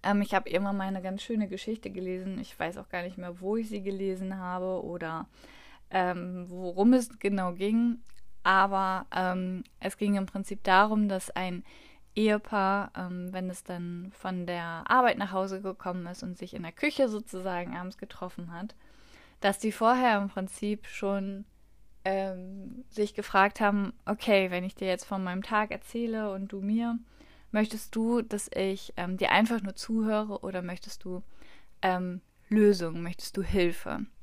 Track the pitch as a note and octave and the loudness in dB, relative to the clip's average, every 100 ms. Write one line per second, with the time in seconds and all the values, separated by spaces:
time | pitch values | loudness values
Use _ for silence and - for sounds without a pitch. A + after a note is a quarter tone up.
0 | F#3+ G3+ G3+ G3 - F3+ G3 G3 F#3+ F#3+ | 2 0 2 0 2 0 0 -2 -2 -4
1 | F#3 G3 - A3+ G3+ F#3+ - A3 G3+ F#3+ | -6 -8 -4 -2 -2 -4 -6 -6 -6 -8
2 | F#3 F#3 F#3 F#3+ - - D#3+ F3+ - F#3 | -6 -4 -6 -8 -10 -6 -6 -6 -8 -8
3 | F3 F#3 F3+ F3 F#3+ A3 A3 G#3 F#3+ G3 | -8 -8 -12 -8 -4 -2 -2 -6 -6 -4
4 | G3 F#3 F#3+ F#3+ F3+ F#3 F#3 F#3 - F3 | -4 -4 -6 -6 -6 -4 -2 -4 -6 -6
5 | E3 D#3+ - - - - - - - F#3+ | -6 -6 -8 -14 -20 -20 -20 -20 -4 0
6 | F3+ F3+ F3+ F3+ F3+ F3+ F3+ F3 G#3+ B3+ | 0 0 -6 -8 -10 -8 -6 4 8 8
7 | A#3+ - G3 G3+ F#3 F3 G3 A3+ A#3+ A#3 | 4 -4 -2 0 0 0 2 4 2 0
8 | - - - - E3+ F#3+ G3 G3 F#3+ F#3+ | -6 -10 -8 -2 4 6 6 4 0 -2
9 | - - F#3 F#3 F#3 F#3 - - - - | -4 -2 0 0 -2 -6 -10 -8 -8 -2
10 | G#3 G3+ F#3+ G3 G3 G3+ - F#3 G#3 G#3+ | 0 2 0 -4 -6 -4 6 8 8 6
11 | G#3 F#3+ - - F#3 F3+ - - - - | 2 0 -2 -4 -2 -4 -8 -18 -20 -20
12 | - - G#3+ G#3+ G#3+ G#3 F#3+ G3 G3+ - | -8 2 4 4 2 0 4 2 0 -6
13 | F#3 F3+ F3+ F#3 F#3 F3 - F3 F3 F3 | -6 -6 -6 -4 -6 -6 -8 -8 -6 -8
14 | F#3 - F#3+ F#3 F3 F3 E3+ E3 - B3+ | -10 -10 -6 -4 -4 -4 -4 -6 2 6
15 | B3 - G3 F#3+ F#3+ F#3+ G3 G3+ F#3+ F3+ | 6 4 0 0 -2 -2 -6 -6 -6 -6
16 | F3 F3+ F3+ F3 F3+ - E3+ - D4 D4 | -6 -8 -10 -10 -10 -10 -10 -2 -2 2
17 | C4 G#3+ A3+ F#3+ F#3 F3 F3 E3+ F#3 - | 2 2 -6 -8 -4 -4 -4 -6 -8 -10
18 | G3 - F3+ - E3+ E3+ G#3 - - - | -16 -10 -10 -10 -12 -10 -10 -12 -20 -20
19 | - - - - G3+ G3 A3 G3+ A3+ B3+ | -20 -20 -20 -2 0 2 -2 2 4 6
20 | B3+ G#3 G3 - F#3+ - G#3 G#3 - - | 6 4 0 -6 -8 -4 -4 -4 -6 -4
21 | G3 G3 G3 G3 G#3 _ - - - - | -2 -2 -2 -8 -14 _ -20 -20 -20 -8
22 | F#3+ F#3+ F#3+ F#3 F#3 G3 F#3+ B3+ - - | -2 0 -2 -6 -12 -12 -12 -14 -12 -2
23 | G#3 - G#3 G3 G3+ - G#3+ G3+ G3+ - | -2 -2 2 6 6 6 4 4 0 -4
24 | - G#3 - G3+ F#3+ F3+ F#3 - F#3+ F#3 | -6 -4 4 6 6 0 -4 -4 -2 -2
25 | - G3 F#3 F#3 F#3+ G#3+ G#3+ F#3+ - A#3 | -2 -4 -2 -4 0 0 0 -4 -6 -4
26 | A#3 A3 G#3+ F#3+ G3 G3 G3 A3 A#3 A#3 | -2 -2 -2 -4 -6 -6 0 0 0 -2
27 | - - - - - G#3+ G#3+ A3 - A3+ | -6 -20 -20 -20 -4 0 0 -2 -6 -2
28 | A3+ A#3+ A3+ G#3 - - F#3+ F#3+ - - | 2 2 0 -4 -4 -2 0 -2 -6 -6
29 | F3+ F#3 G3+ F#3 A3+ A#3 G3 - - A3 | -4 0 4 6 6 2 -2 -8 -2 0
30 | A3 G#3+ G#3+ G3+ - F#3 F3+ F3+ - - | 2 0 0 -6 -6 -6 -6 -8 -10 -10
31 | F#3 F3+ - - - - - - F#3+ F3+ | -8 -8 -8 -14 -16 -18 -20 -2 0 2
32 | F3+ F3+ - _ - G#3+ G#3 G3 E3+ E3 | -2 -6 -12 _ 2 8 8 8 2 -4
33 | E3+ F3 - - F3+ G3 F3 E3 - - | -6 -6 -6 -4 2 4 4 2 -4 -6
34 | G#3 - | -6 -10